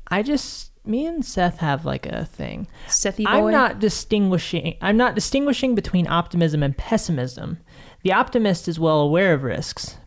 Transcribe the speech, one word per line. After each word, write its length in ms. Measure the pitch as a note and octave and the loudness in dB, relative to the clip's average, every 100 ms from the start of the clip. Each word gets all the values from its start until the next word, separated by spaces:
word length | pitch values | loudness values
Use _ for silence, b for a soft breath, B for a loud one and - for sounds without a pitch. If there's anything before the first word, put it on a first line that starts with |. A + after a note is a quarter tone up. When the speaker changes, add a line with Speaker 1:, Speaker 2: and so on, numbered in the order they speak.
| - | -4
Speaker 1:
I 140 | F#3 | -2
just, 480 | A#3+ D4 - - - - - | 0 -2 -2 -10 -14 -14 -6
me 180 | A#3 D#4+ | -4 -2
and 160 | E4+ | -4
Seth 340 | - - F3 - | -4 0 0 0
have, 260 | D#3 C#3 | -2 -2
like, 220 | D#3 C3+ - | -2 -6 -6
a 180 | - | -8
thing. 420 | - - A#1+ G#1 - B B | -8 -8 -10 -10 -12 B B
Speaker 2:
Sethy 360 | - G3+ G3 G#3 | -2 -2 -2 2
Speaker 1:
I'm 180 | B3+ | 4
Speaker 2:
boy? 60 | D#4+ | 4
Speaker 1:
not 260 | D#4 A#3+ - | 4 4 2
distinguishing, 1000 | G#3 - - G#3+ G3 F3+ - F3 - - | 0 -2 -2 2 2 2 0 -4 -4 -4
I'm 160 | F#3 A3 | 2 4
not 180 | B3 | 4
distinguishing 600 | G#3+ - C4+ C#4+ A#3+ C4 | 2 0 0 2 2 2
between 340 | A3+ - F3+ E3 | 0 0 0 2
optimism 540 | E3+ E3+ E3+ E3 D3+ | 0 0 0 2 2
and 140 | C#3+ C#3 | 0 -2
pessimism. 840 | - A3 - D3 B2+ - - E3+ B B B B | -2 0 0 -2 -4 -8 -10 -10 B B B B
The 100 | F#3 | 0
optimist 520 | G3 B3 A#3+ G#3+ F3 - | 2 2 2 2 0 -2
is 120 | D#3+ | 0
well 200 | D#3+ D#3 | 2 4
aware 320 | D3 E3 F#3+ | 4 4 4
of 80 | D3 | 2
risks, 560 | C3+ E2+ - - - - | 0 -4 -6 -8 -12 -14